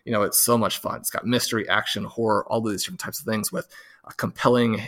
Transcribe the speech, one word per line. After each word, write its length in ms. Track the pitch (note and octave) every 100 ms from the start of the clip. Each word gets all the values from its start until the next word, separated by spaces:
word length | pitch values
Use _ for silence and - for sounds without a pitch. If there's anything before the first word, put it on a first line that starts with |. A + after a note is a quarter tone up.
you 80 | -
know, 100 | A2
it's 160 | G2+ -
so 180 | - A#2+
much 220 | G2+ -
fun. 200 | - -
It's 120 | -
got 160 | - -
mystery, 420 | B2 - A2+ -
action, 360 | G2+ - G#2
horror, 420 | - - A2+ G2+ -
all 180 | A2+
of 60 | A2
these 140 | F#2+
different 160 | - F2+
types 180 | - -
of 80 | -
things 240 | A2 G2+
with, 160 | - - - - -
uh, 60 | - -
compelling 640 | G#2 - C3+ B2 A#2 A2